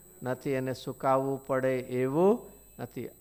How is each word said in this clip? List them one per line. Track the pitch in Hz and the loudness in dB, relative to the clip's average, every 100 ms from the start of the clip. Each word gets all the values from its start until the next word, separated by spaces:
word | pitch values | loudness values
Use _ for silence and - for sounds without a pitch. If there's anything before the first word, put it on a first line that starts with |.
| - - | -20 -10
નથી, | 123 127 147 | -6 -4 -2
એને | 131 131 | -2 -2
સુકાવવું | 127 - 123 139 131 135 135 - | -6 -8 -2 2 4 2 -2 -2
પડે | 131 131 131 | 0 2 0
એવું | 127 127 131 147 190 240 - - - - | -2 -2 0 4 4 4 -2 -20 -20 -12
નથી. | 123 - 120 - | -12 -10 -10 -6